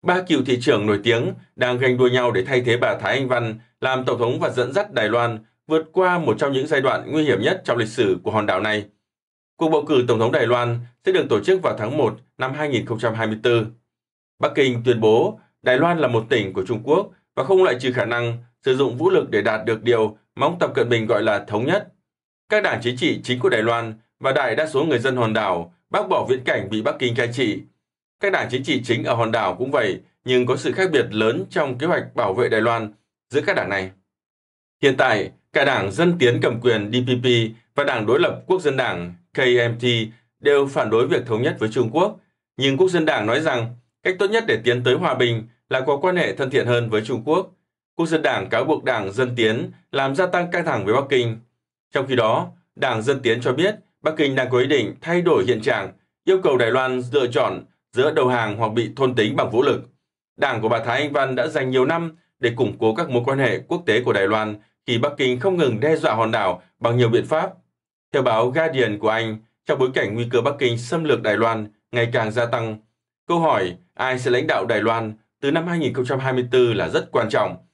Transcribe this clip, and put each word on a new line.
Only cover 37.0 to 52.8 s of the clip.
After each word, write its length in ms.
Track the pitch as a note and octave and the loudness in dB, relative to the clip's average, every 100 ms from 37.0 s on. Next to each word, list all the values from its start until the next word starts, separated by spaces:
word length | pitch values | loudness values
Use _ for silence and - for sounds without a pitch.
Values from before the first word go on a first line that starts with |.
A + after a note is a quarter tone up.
| B2 A#2+ | 0 0
P 20 | B2+ A#2+ A2 - _ | 2 2 0 -8 _
và 100 | - | -2
đảng 220 | C#3+ B2 G#2+ | -2 -2 0
đối 140 | C3+ | 2
lập 220 | D#3+ B2 - | 2 -2 -2
Quốc 140 | F#3 | 0
dân 160 | - C3+ | 0 0
Đảng 380 | A#2+ F2+ F2 F2 _ | -2 -4 -8 -14 _
K 40 | - | 0
M 400 | B2+ B2 A#2 A#2 | 2 4 2 0
T 40 | B2 A#2 A2 - _ _ | 0 0 -2 -10 _ _
đều 260 | C#3+ C#3+ C#3 | 2 2 2
phản 240 | D3+ A2+ | 0 0
đối 160 | A2 C#3 | 2 2
việc 200 | D#3+ A#2+ | 0 -2
thống 160 | A2 | -2
nhất 140 | C3+ E3 | -2 -2
với 100 | A2 | -4
Trung 180 | C3 A#2 | 0 0
Quốc, 260 | C#3 G3+ - _ _ _ - | 2 0 -2 _ _ _ -2
nhưng 200 | C3+ C3+ | 0 2
Quốc 120 | F#3 | 2
dân 160 | E3+ | 2
Đảng 220 | D#3 C3+ G#2+ | 0 0 0
nói 140 | B2+ | 0
rằng 340 | D#3+ B2+ A#2 - _ _ | 0 -2 -4 -10 _ _
cách 140 | F#3 F#3 | -6 -2
tốt 120 | G3 | 0
nhất 140 | A3+ A3 | 0 0
để 140 | A2+ | 0
tiến 200 | B2 B2 | 2 0
tới 100 | B2 | 2
hòa 200 | C3 F3 | 2 0
bình 340 | B2 B2 A#2 G#2+ _ _ | 0 0 0 -6 _ _
là 120 | C3 | -2
có 160 | C3+ C#3 | 0 0
quan 200 | F3+ F3+ | 2 0
hệ 180 | B2+ | -2
thân 160 | F#2+ C3 | -2 0
thiện 160 | C3 G#2+ | 0 2
hơn 240 | A#2+ A#2 | 0 0
với 120 | G#2+ | -2
Trung 200 | A2 A#2 | -2 -6
Quốc. 260 | A2 E3+ - _ _ _ _ - | 0 -2 -2 _ _ _ _ -6
Quốc 100 | E3 | -2
dân 160 | D#3 | 0
Đảng 260 | D3+ A#2 F#2+ | 0 0 -2
cáo 160 | A2+ | -2
buộc 200 | - - | 0 -2
đảng 280 | C3 A#2 F#2+ | 0 -2 -4
Dân 240 | G2+ B2+ A#2+ | -2 -2 2
Tiến 340 | A2 A2 F3 - _ | 0 0 -6 -12 _
làm 220 | C#3 C3+ | -2 -2
gia 120 | C#3 F3+ | 0 0
tăng 240 | F3+ F3 | 0 -2
căng 140 | F3 | -4
thẳng 200 | E3 B2 | -2 -2
với 100 | F#2+ | 0
Bắc 100 | A#2+ C3+ | 0 2
Kinh. 260 | C3+ A#2 A2 _ _ _ _ _ | 0 0 -6 _ _ _ _ _
Trong 120 | C#3+ B2 | -4 0
khi 100 | B2 | 0
đó, 360 | A2 C3 F3 - _ | 2 0 -4 -12 _
đảng 260 | - | -4